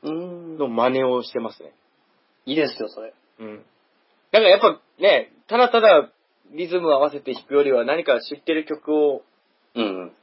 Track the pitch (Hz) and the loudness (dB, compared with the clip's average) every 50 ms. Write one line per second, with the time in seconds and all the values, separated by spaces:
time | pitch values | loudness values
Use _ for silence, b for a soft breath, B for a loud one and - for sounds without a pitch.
0 | - 151 156 165 175 180 180 175 170 165 160 156 147 131 117 113 117 127 127 131 | -8 -8 -8 -8 -10 -12 -14 -16 -16 -16 -8 -6 -6 -4 -2 0 0 0 0 0
1 | 131 127 127 123 117 - - 123 113 110 104 _ 80 76 _ _ _ _ _ _ | -2 -2 -2 -4 -6 -6 -8 -8 -8 -8 -12 _ -20 -20 _ _ _ _ _ _
2 | _ _ _ _ _ _ _ _ _ - 135 156 151 131 - - 110 104 - - | _ _ _ _ _ _ _ _ _ -6 -2 -2 -2 -2 -4 -8 -12 -12 -12 -16
3 | 110 104 - _ _ _ _ _ 113 107 107 107 - _ _ _ _ _ _ _ | -18 -18 -20 _ _ _ _ _ -16 -16 -16 -16 -20 _ _ _ _ _ _ _
4 | _ _ _ _ _ _ - 214 220 190 185 202 226 208 160 - _ _ _ _ | _ _ _ _ _ _ 2 4 6 6 6 6 6 2 0 0 _ _ _ _
5 | - 202 175 127 110 - _ _ _ _ 208 233 247 240 - 233 214 220 185 151 | 2 2 2 2 0 -4 _ _ _ _ 2 2 2 4 2 4 6 6 6 6
6 | - - _ _ _ _ _ _ _ _ - 151 175 165 170 180 170 160 147 135 | 4 0 _ _ _ _ _ _ _ _ -12 -10 -10 -4 -4 -4 0 2 2 2
7 | 143 147 143 143 - 135 127 - - _ 139 143 143 143 135 120 120 123 143 165 | 2 0 -2 -8 -10 -10 -12 -12 -10 _ 0 2 2 2 2 0 0 0 -2 -4
8 | 170 - 135 120 - - 151 147 _ - 165 156 156 - 156 151 _ - 151 151 | 0 0 0 -2 -2 -8 -16 -14 _ -4 -4 -4 -4 -6 -10 -12 _ -2 0 0
9 | 151 147 135 131 - _ _ _ _ _ _ _ _ _ _ 120 117 104 95 92 | 2 0 0 -4 -8 _ _ _ _ _ _ _ _ _ _ -6 -4 -4 -4 -8
10 | 90 85 78 _ | -12 -14 _ _